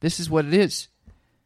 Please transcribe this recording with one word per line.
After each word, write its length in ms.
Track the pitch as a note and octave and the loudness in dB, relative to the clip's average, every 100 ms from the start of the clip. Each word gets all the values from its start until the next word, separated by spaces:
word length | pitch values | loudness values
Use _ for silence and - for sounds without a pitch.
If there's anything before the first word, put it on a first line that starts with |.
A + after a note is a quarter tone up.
This 200 | D#3+ - | -4 -4
is 100 | E3 | -2
what 140 | D#3 | -2
it 100 | D3 | 2
is. 340 | F3+ F#3+ - - _ - - _ _ | 2 2 -2 -12 _ -20 -20 _ _